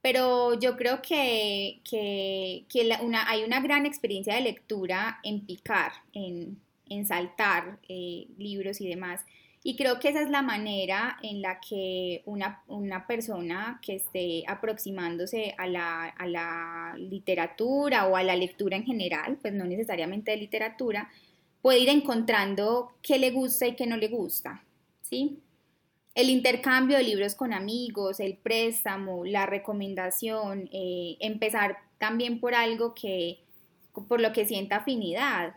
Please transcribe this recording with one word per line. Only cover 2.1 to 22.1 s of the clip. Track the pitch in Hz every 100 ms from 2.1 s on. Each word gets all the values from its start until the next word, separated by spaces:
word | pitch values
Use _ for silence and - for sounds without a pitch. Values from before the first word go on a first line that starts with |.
| 196 196 190 190 180 -
que | 247
la, | 226 226
una, | 233 226 220
hay | 220
una | 220 254
gran | 277 285
experiencia | 285 285 214 196 208
de | 226
lectura | 247 - - 208 180 185 220 -
en | 208 208
picar, | 202 175 - 202 147 - _
en, | 208 190 175 170 196 _ _ _
en | 202
saltar, | 202 180 180 - 208 175 175 202 -
eh, | 185 175 175 - -
libros | 208 196 190 202
y | 190
demás. | 175 180 180 - - _ _
Y | -
creo | 240 254 247
que | 285
esa | 302
es | 294
la | 285
manera | 262 208 214 202 190 196 240 -
en | 220 202
la | 190 190
que | - 202 190 185 180 170
una, | - 202 196 202 -
una | 208 202 185 -
persona | 233 226 190 170 180 220 247
que | -
esté | 190 - 190 175 165 -
aproximándose | 196 220 214 196 190 170 170 185 226 214 -
a | 185
la, | 180 170 165
a | 165 - 180
la | 170 170 170 165 170 165 175
literatura | 190 196 196 175 165 - 233 277 285 240 190
o |
a | 185
la | 185 180
lectura | 180 - 196 196
en |
general, | 226 233 180 156 156 277
pues | 214
no | 202
necesariamente | 180 185 226 175 165 196 214
de | 214
literatura, | 208 220 220 226 247 208 214 - _ _ _ _
puede | 254 254
ir | 247
encontrando | 294 277